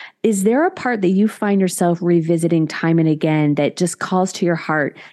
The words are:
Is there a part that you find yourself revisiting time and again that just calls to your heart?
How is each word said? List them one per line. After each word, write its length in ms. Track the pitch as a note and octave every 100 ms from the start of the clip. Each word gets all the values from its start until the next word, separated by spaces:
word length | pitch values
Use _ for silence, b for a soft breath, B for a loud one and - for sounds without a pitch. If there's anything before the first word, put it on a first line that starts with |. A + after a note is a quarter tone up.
| B B
Is 200 | A3+ G3
there 220 | G3 B3 F4
a 60 |
part 300 | F#4 B3+ A#3
that 80 | F3+
you 180 | F#3+ G#3+
find 320 | - G#3 G3+
yourself 400 | F#3 - F3 E3+
revisiting 680 | F3 F3 D#3+ E3+ E3 E3 D#3
time 320 | - E3 E3
and 80 | D#3+
again 480 | D3+ D#3+ D#3 D3+ D3
that 200 | C#3+ -
just 240 | F3+ -
calls 320 | - F#3 F#3
to 120 | - F3
your 100 | E3
heart? 420 | - D#3 C#3 - B